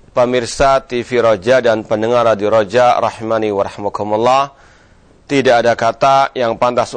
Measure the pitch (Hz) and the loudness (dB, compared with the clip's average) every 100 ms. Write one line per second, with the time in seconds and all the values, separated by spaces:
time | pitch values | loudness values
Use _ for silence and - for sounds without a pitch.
0 | - - 123 127 117 - 139 135 - 123 | -8 -2 0 0 -4 -2 0 0 -2 -8
1 | 110 120 113 104 104 131 117 110 104 107 | -2 0 2 2 2 2 2 -2 -2 -4
2 | 110 120 117 107 104 110 98 117 123 - | 0 2 2 0 0 0 0 2 2 2
3 | 113 - 113 113 110 98 95 - 101 - | -2 -6 -4 -2 -2 -2 -4 -6 -10 -8
4 | 104 107 117 135 139 _ _ _ _ _ | -4 -2 0 0 -2 _ _ _ _ _
5 | _ _ - 139 131 117 117 113 117 - | _ _ -4 -2 2 2 2 0 -2 0
6 | 139 135 135 - 117 110 123 120 113 | 2 2 0 -2 -4 -2 -2 0 -4